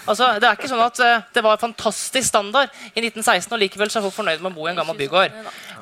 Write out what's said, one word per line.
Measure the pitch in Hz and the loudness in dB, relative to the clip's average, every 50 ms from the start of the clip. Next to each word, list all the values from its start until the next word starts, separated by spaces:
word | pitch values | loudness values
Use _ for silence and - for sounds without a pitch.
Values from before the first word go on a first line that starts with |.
| - - | -2 -2
Altså, | 214 202 247 254 226 208 | 0 2 4 2 4 4
det | 226 240 | 4 2
er | 214 - | 2 2
ikke | - 285 | -2 -4
sånn | 262 233 226 | 0 2 2
at, | 240 240 - | 2 2 2
eh, | 247 240 240 226 214 - - | 4 4 4 2 0 -2 -2
det | 240 220 | 2 4
var | 220 214 208 | 4 2 2
fantastisk | - 240 220 - - 226 196 - - - - 262 233 - | 0 -4 -6 -2 -4 -4 -2 -4 -6 -4 -2 -2 0 2
standard | - 220 202 202 214 269 277 247 - - 247 226 - | 0 0 0 2 2 2 0 0 -2 -12 -16 -10 -6
i | 226 | -4
nitten | 226 233 - 220 220 | -4 -4 -4 -2 0
seksten, | - 226 180 180 - 233 | 2 2 2 0 -2 -2
og | 226 | 0
likevel | 202 196 - 190 208 214 | 0 0 0 -2 -2 -2
så | - 233 | 0 -2
er | 202 196 | -2 -2
folk | 185 - | -4 -2
fornøyd | 214 185 160 156 | -2 -2 -2 -2
med | 170 190 | -2 -6
å | 185 | -8
bo | 156 151 165 | -6 -6 -4
i | |
en | 180 175 | -2 -2
gammel | 160 156 165 143 | -2 -4 -2 -4
bygård. | 139 139 151 180 190 156 131 220 220 190 - - - - - - | -2 0 2 2 2 2 0 -6 -14 -14 -16 -16 -16 -16 -6 2